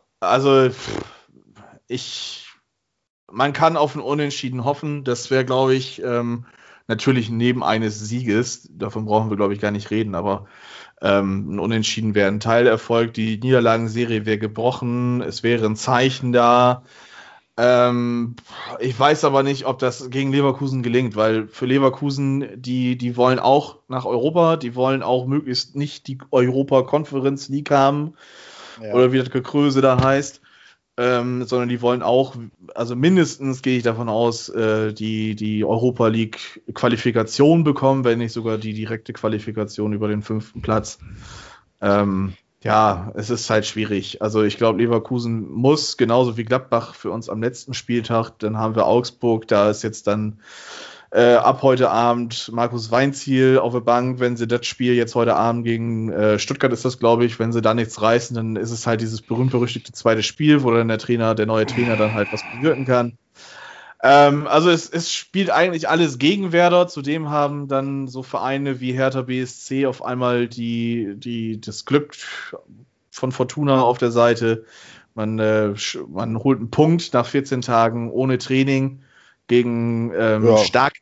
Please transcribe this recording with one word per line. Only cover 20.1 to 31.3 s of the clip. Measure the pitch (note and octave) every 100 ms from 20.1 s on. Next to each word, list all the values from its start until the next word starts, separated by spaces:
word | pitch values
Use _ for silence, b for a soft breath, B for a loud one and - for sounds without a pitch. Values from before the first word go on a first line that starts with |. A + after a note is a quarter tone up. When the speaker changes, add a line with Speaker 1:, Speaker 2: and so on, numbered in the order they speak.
| C3 C3+
Speaker 1:
Leverkusen | C3+ C#3 C3+ C#3 C3
gelingt, | A#2+ A#2+ B2+ G#2
weil | A2 A2 G#2+
für | - B2+
Leverkusen, | C3+ C3+ C3 D3 C#3 C#3 C3+ B2+ G2
die, | B2 B2+ B2+ B2
die | B2 A#2+
wollen | B2+ B2+
auch | B2 C#3 - - -
nach | B2+ G2
Europa, | A#2 C3+ E3 E3 D#3+
die | B2 B2
wollen | C3 C3+
auch | F#2+ B2+ B2+
möglichst | C#3+ C#3+ B2+ - C#3
nicht | C#3+ - -
die | C3 -
Europa | C3 B2 B2+ C3+ C3+
Conference | B2+ D3 D3+ C#3 C3 C#3 -
League | C#3 C#3+
haben | C#3+ C3+ D3 D3+ B B B B B B -
Speaker 2:
Ja. | A2
Speaker 1:
oder | A#2 B2+
wie | C3
das | B2
Gekröse | C3+ B2+ C#3+ D3 C3+
da | C3+ B2+
heißt, | C3 C3+ C#3+ - b b b b _ -
ähm, | B2 B2 A#2+